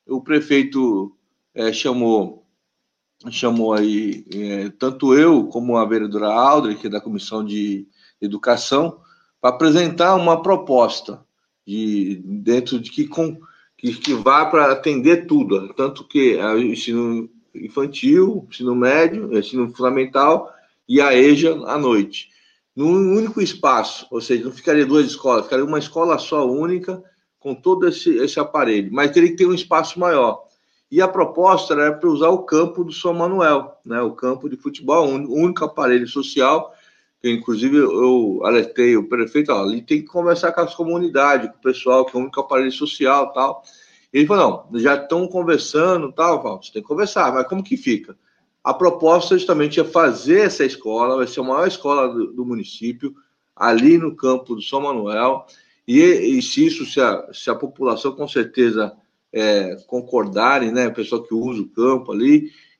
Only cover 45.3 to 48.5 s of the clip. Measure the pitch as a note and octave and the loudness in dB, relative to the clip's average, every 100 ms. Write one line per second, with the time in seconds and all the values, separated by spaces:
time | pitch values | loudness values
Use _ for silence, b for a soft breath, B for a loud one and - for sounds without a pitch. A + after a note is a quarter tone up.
45.3 | F3+ E3+ D3+ - D3+ F3 F3+ C#3+ C#3+ E3+ | -4 0 0 0 0 2 0 -4 0 0
46.3 | D3 A2 - - A2 G#2+ D3+ G3+ G3+ C#3+ | 0 -2 -10 -12 -12 -6 -4 -4 0 0
47.3 | C3 B2+ F#3+ F#3+ C3 C3+ G#2+ - - _ | 0 -4 -6 -6 -6 -2 -4 -6 -20 _
48.3 | _ _ | _ _